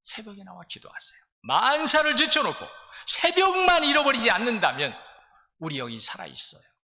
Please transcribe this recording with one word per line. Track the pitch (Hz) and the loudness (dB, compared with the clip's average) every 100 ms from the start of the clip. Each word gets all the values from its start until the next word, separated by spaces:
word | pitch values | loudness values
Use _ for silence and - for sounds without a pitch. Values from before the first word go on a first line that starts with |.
새벽에 | - - 220 202 | -12 -14 -14 -18
나와 | 190 180 170 | -18 -20 -18
기도하세요. | - - - - - _ _ | -18 -16 -18 -18 -20 _ _
만사를 | - 143 240 294 311 302 302 247 | -2 2 2 2 2 2 2 0
제쳐놓고 | 311 311 220 - - - - - - | 2 2 0 -4 -12 -18 -20 -14 -4
새벽만 | - 349 359 381 370 370 339 | 2 2 4 2 4 4 4
잃어버리지 | 302 294 277 262 226 | 4 2 2 2 2
않는다면 | 185 240 220 165 127 143 - - - _ _ _ _ | 2 0 0 0 0 -6 -6 -20 -20 _ _ _ _
우리 | 160 139 | -10 -8
영이 | 120 113 | -8 -6
살아있어요. | - - 78 65 - - _ _ | -8 -8 -12 -12 -12 -14 _ _